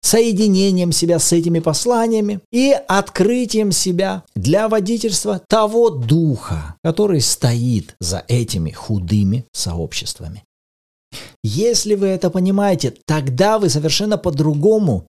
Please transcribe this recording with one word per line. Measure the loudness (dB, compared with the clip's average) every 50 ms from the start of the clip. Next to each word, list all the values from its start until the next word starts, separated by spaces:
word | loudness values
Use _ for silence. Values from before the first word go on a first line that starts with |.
соединением | 0 2 2 2 2 2 2 2 2 4 4 4 4 2 2 2 2 0 0
себя | 0 2 2 2 2
с | 2 2 2
этими | 2 2 2 0 0
посланиями | 0 0 -2 -2 0 0 0 2 2 0 0 0 0 -2 -4 -6 _ _ 0
и | 2 4 4 2 2 0 0
открытием | 0 0 0 -2 -2 0 2 2 2 0 -2 0 0 0 0 0 0
себя | 0 0 -2 0 0 -2 -2 -4 -6 -10 _ _
для | -4 0 2 2 2 2 2
водительства | 0 0 0 0 -2 -2 -2 -2 -2 -2 -2 -2 -4 -4 -2 _
того | 2 2 2 2 2 4 2 2
духа, | 2 0 0 2 2 2 2 2 0 -2 -4 -6 -6 -6 -6 -10 -14 _
который | _ -4 0 0 0 2 2 0
стоит | 0 -2 -2 0 0 0 0 2 0 0 0 0 -2 -6 -12 _
за | -8 -6 -6 -6 -4 -2
этими | -2 -2 0 -2 -4 -4 -4 -4
худыми | -6 -10 -6 -4 -4 -4 -2 0 0 2 2 2 0 -2 -4 _
сообществами. | _ -8 -8 -6 -6 -6 -6 -6 -8 -8 -10 -10 -12 -12 -12 -14 -14 -16 _ _ _ _ _ _ _ _ _ _ _ _ _ _ -20 -20 -20 -20 -20 _ -6
Если | -4 -2 0 0 2 0 0 0 0 0
вы | 0 0 0
это | -2 0 -2 -2
понимаете, | 0 0 0 0 0 2 2 0 0 0 -2 -4 -6 -6 _
тогда | -4 -2 -2 -2 -2 0 2 2 2 2 2
вы | 0 0
совершенно | 0 0 -2 0 -2 -2 -2 -2 -2 -2
по-другому | -2 -4 -2 0 0 0 0 2 2 2 4 4 2 0 0 -2 -4